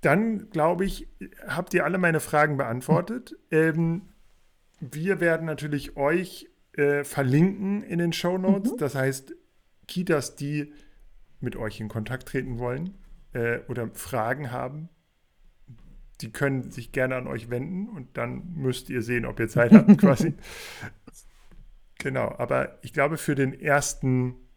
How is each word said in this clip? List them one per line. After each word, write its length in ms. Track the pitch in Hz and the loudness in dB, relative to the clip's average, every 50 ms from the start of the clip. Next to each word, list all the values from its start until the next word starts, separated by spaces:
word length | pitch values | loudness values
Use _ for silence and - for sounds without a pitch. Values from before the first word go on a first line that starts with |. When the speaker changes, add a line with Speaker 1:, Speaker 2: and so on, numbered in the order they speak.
| - | 4
Speaker 1:
dann, 460 | 254 233 196 220 226 226 202 - - | 4 4 4 2 0 -2 -4 -8 -6
glaub 320 | - 165 151 160 185 170 | -2 2 2 2 2 2
ich, 260 | 196 190 151 - - - - - - - - - - - | -2 -2 -4 -6 -10 -16 -16 -18 -18 -18 -18 -18 -12 -8
habt 260 | 139 156 180 - - | -6 -6 -6 -2 0
ihr 120 | - - | 0 0
alle 120 | 147 175 190 | 2 0 2
meine 220 | 185 170 160 156 | 2 4 2 2
Fragen 380 | - - - 151 147 156 147 135 | 0 2 4 4 4 4 2 0
beantwortet. 800 | 139 117 117 127 123 - 156 170 180 180 226 247 247 - - - _ _ | -2 -2 -2 -6 0 2 2 2 2 -2 -6 -10 -10 -12 -20 -20 _ _
Ähm, 580 | - 156 160 160 156 160 165 165 165 170 - - - _ - - _ _ _ _ _ _ _ _ _ _ | 2 4 4 4 4 2 0 0 0 -2 -6 -12 -20 _ -20 -20 _ _ _ _ _ _ _ _ _ _
wir 400 | - 127 120 151 160 190 196 160 | -14 -12 -8 -6 -2 -2 -2 2
werden 240 | 165 170 165 160 165 | 2 2 2 2 -2
natürlich 500 | 165 156 131 147 151 147 143 143 143 - | -6 -8 -6 -6 -4 -4 -4 -6 -6 -6
euch, 540 | - 139 143 160 175 185 175 - - - - _ _ _ _ _ | -2 0 2 2 0 -2 -4 -12 -18 -20 -20 _ _ _ _ _
äh, 320 | - 147 143 143 143 143 | 0 2 2 2 2 -2
verlinken 800 | - - - 139 127 127 147 165 196 196 196 202 190 202 208 214 | -4 -2 -2 0 4 6 6 6 4 2 -2 -4 -4 -4 -4 -4
in 160 | - 185 170 | -4 -4 -2
den 120 | 170 170 | -2 -2
Shownotes. 640 | 165 - - 175 180 190 185 190 196 202 196 240 381 | -2 -2 -2 -2 -2 0 2 2 2 2 2 -4 -2
Speaker 2:
Mhm. 40 | 247 | -2
Speaker 1:
Das 180 | 156 139 123 | -4 -4 -2
heißt, 380 | 139 131 135 135 131 - - 330 - _ _ _ _ _ _ _ _ _ _ | 0 -2 -2 -2 -4 -10 -16 -20 -20 _ _ _ _ _ _ _ _ _ _
Kitas, 480 | - 180 180 175 170 147 135 - - | -8 -6 -2 0 0 -2 -2 -6 -10
die 380 | - 143 143 147 147 143 147 - - - - - - - - - - - _ - - | -8 -8 -4 -4 -4 -6 -6 -10 -20 -20 -20 -20 -20 -20 -20 -20 -20 -20 _ -16 -8
mit 160 | - 123 107 | -8 -8 -6
euch 240 | - 120 110 104 - | -6 -8 -8 -8 -8
in 80 | 110 107 | -10 -6
Kontakt 400 | - 113 107 110 127 127 131 - | -6 -6 -6 -4 -6 -8 -10 -6
treten 320 | - 139 120 131 123 117 | -6 -6 -4 -4 -6 -6
wollen, 380 | 123 123 123 135 160 185 202 - - - - - - - | -4 -4 -4 -6 -6 -10 -10 -14 -20 -20 -20 -20 -20 -12
äh, 280 | - 127 117 117 117 120 - - | -6 -4 -2 -2 -2 -2 -6 -8
oder 200 | 127 117 117 113 - | -8 -6 -6 -8 -8
Fragen 580 | - - - - 123 107 113 131 139 151 123 | -12 -12 -6 -4 -2 -2 -2 -2 -4 -4 -8
haben, 380 | 120 127 131 131 139 151 156 170 _ _ _ _ _ _ _ _ _ _ - - _ _ - - 120 - - - - - - - - - | -8 -8 -8 -8 -8 -12 -14 -14 _ _ _ _ _ _ _ _ _ _ -20 -20 _ _ -20 -20 -20 -20 -20 -20 -20 -20 -20 -20 -16 -14
die 120 | - 117 | -14 -12
können 380 | 117 - 151 139 139 131 123 - | -6 -2 -2 0 0 -2 -4 -6
sich 220 | - 127 117 - | -12 -14 -14 -8
gerne 240 | - 143 127 127 131 | -2 -2 -2 0 -2
an 120 | 127 127 131 | -4 -6 -6
euch 220 | 139 120 110 117 | -8 -8 -8 -6
wenden 380 | 120 123 135 160 185 180 202 233 | -6 -6 -6 -6 -6 -8 -8 -8
und 300 | 226 175 127 - _ - | -10 -14 -16 -12 _ -8
dann 360 | 117 120 127 127 - - 175 | -6 -6 -6 -8 -10 -10 -10
müsst 340 | 160 135 131 123 127 - - | -4 -2 -2 -2 -4 -6 -8
ihr 140 | - 127 110 | -6 -6 -4
sehen, 220 | 113 123 120 113 | -2 -2 -2 -2
ob 140 | 123 117 - | -2 -4 -4
ihr 80 | 117 113 | -4 0
Zeit 240 | - 120 120 120 | 4 4 8 12
habt, 260 | 196 214 - 214 208 - | 12 12 12 12 8 8
Speaker 2:
<laughs> 0 | |
Speaker 1:
quasi. 340 | - - 139 - - - 147 - - - - - - - - - - - - - _ - - - - - _ - - - - - - - - - - - - _ | 8 4 4 4 0 -4 -4 -6 -12 -18 -16 -16 -16 -16 -16 -16 -16 -16 -18 -18 _ -20 -20 -20 -20 -20 _ -20 -20 -20 -20 -20 -20 -20 -20 -20 -20 -20 -20 _
Genau, 380 | - 143 131 131 117 - - - | -8 -6 -4 -2 -4 -4 -4 -6
aber 400 | 123 120 135 131 135 - - - | -4 -2 0 -2 -2 -4 -8 -14
ich 100 | - - | -18 -10
glaube, 260 | - 147 139 143 160 151 | -2 0 0 0 0 -2
für 180 | - - 147 | -2 -2 0
den 220 | 135 139 131 - - | 0 0 -2 -2 -4
ersten 800 | - 151 143 143 135 - - - - 135 127 127 127 127 127 - - - - | 0 2 2 2 2 0 -6 -4 0 2 2 2 2 0 -4 -8 -20 -20 -20